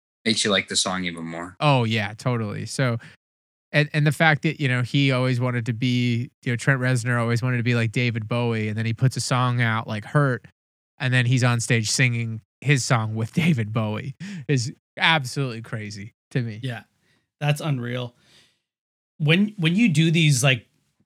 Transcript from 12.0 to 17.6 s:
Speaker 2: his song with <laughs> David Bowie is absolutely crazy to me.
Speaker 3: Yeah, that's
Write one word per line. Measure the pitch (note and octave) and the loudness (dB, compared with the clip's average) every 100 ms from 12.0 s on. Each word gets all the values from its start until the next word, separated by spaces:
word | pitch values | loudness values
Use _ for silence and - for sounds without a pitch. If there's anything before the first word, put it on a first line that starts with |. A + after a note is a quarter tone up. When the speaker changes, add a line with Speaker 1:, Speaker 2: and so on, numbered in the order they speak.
| B2 A#2 A#2 A2+ _ _ | 0 0 -6 -8 _ _
Speaker 2:
his | C3 C#3 | 0 0
song | - A#2+ G#2+ A2 | 2 0 0 -4
with | A2 | -2
<laughs> | |
David | - E3 C3 G#2+ | 0 2 2 0
Bowie | A2+ A2 G#2+ - - F#3+ F#3+ C3+ | -2 -2 -4 -8 -12 -12 -10 -2
is | C#3 A2+ - _ - | -2 -2 -10 _ -2
absolutely | F#3 D#3+ B2+ D3 C3+ A2+ | 2 2 -2 -6 -6 -8
crazy | A2+ A2 G#2+ A2 G#2 _ _ | -10 -10 -10 -12 -16 _ _
to | C3+ | -6
me. | A#2 G#2+ | -6 -8
Speaker 3:
Yeah, | B2+ A2+ - _ _ _ _ _ | -10 -12 -16 _ _ _ _ _
that's | D3 D3 | -2 -2